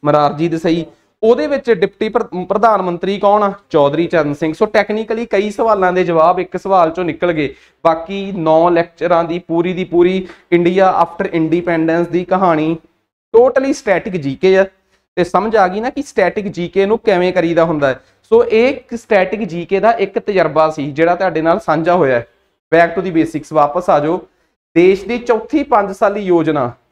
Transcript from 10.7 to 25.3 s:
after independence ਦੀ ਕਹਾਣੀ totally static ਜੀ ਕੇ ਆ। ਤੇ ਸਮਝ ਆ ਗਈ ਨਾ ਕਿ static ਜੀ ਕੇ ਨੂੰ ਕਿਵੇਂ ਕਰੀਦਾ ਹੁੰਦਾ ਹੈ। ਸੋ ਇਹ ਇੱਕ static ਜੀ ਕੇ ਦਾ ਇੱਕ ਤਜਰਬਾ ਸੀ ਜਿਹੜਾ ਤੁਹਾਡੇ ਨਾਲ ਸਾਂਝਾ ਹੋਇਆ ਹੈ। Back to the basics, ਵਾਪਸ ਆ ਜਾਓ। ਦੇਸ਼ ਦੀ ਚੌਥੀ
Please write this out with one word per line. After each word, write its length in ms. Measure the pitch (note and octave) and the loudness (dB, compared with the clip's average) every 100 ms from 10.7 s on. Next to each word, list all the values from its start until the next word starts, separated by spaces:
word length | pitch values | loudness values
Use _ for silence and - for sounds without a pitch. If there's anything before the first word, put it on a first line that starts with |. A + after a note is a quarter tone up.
| F#3 F#3+ F3+ | 2 2 2
after 400 | E3+ - F#3+ E3 | -2 -2 -4 -2
independence 680 | D#3+ E3+ F3 E3 D#3+ E3 E3+ | 0 -2 -2 -2 0 0 0
ਦੀ 140 | F3 | -2
ਕਹਾਣੀ 520 | F3 F#3 F#3+ D#3 D#3 E3 _ _ _ _ _ A3+ | -2 0 2 0 0 -4 _ _ _ _ _ 4
totally 340 | B3+ B3 C4+ | 4 2 -2
static 480 | D4 - F3+ A3 F#3 | -4 0 -2 -2 -6
ਜੀ 160 | C#3 | -6
ਕੇ 240 | C3+ F#3 F#3+ | 0 2 4
ਆ। 80 | F#3+ _ _ _ _ - | 2 _ _ _ _ -4
ਤੇ 80 | |
ਸਮਝ 320 | F3 F3+ G#3 G#3+ | -2 0 0 2
ਆ 120 | F3+ | 0
ਗਈ 120 | F#3+ | 0
ਨਾ 100 | A#3 | -6
ਕਿ 120 | C#4 | -8
static 460 | C4+ - F3+ F3 G3+ | -8 -2 -2 -2 -8
ਜੀ 200 | E3+ F3 | -8 -6
ਕੇ 180 | F#3+ G3 | -2 0
ਨੂੰ 120 | A3+ | 0
ਕਿਵੇਂ 340 | - F3+ F3+ | 0 0 0
ਕਰੀਦਾ 320 | F3+ E3+ E3 | 0 0 2
ਹੁੰਦਾ 240 | E3 D#3 C#3+ | 0 0 -2
ਹੈ। 120 | B2+ _ _ | -4 _ _
ਸੋ 220 | _ A3+ | _ 2
ਇਹ 240 | - A3 B3 | 2 2 2
ਇੱਕ 260 | C#4 _ | -2 _
static 460 | A#3 - G#3 F#3 G#3 | -14 0 0 0 -4
ਜੀ 240 | G#3 E3+ | -6 -8
ਕੇ 160 | E3+ G3 | -4 0
ਦਾ 100 | G3+ | 0
ਇੱਕ 280 | A#3 G3 A3 | 0 -2 -4
ਤਜਰਬਾ 520 | - F#3+ E3 D3 D#3 | -2 0 0 2 0
ਸੀ 200 | D#3 C#3+ | -2 -8
ਜਿਹੜਾ 240 | C#3 E3 | 0 0
ਤੁਹਾਡੇ 280 | F3+ F#3+ D#3+ | 0 -2 -2
ਨਾਲ 180 | E3 F3+ | 0 -2
ਸਾਂਝਾ 340 | - D#3 E3 | 0 -2 0
ਹੋਇਆ 240 | F3 C#3+ B2 | 2 2 0
ਹੈ। 80 | A#2 _ _ _ _ | -4 _ _ _ _
Back 240 | D#3+ E3+ E3+ | 2 2 0
to 100 | F#3 | -4
the 80 | E3 | -2
basics, 280 | D#3 D3+ - | -2 -4 -4
ਵਾਪਸ 380 | D#3 D3 F3 F#3+ | 0 0 0 0
ਆ 100 | D#3+ | 0
ਜਾਓ। 180 | D3 F3+ - _ _ _ _ | 0 -4 -8 _ _ _ _
ਦੇਸ਼ 300 | E3 F3+ F#3+ | 2 4 2
ਦੀ 140 | G3 A#3+ | -2 -8
ਚੌਥੀ 440 | A#3+ | -2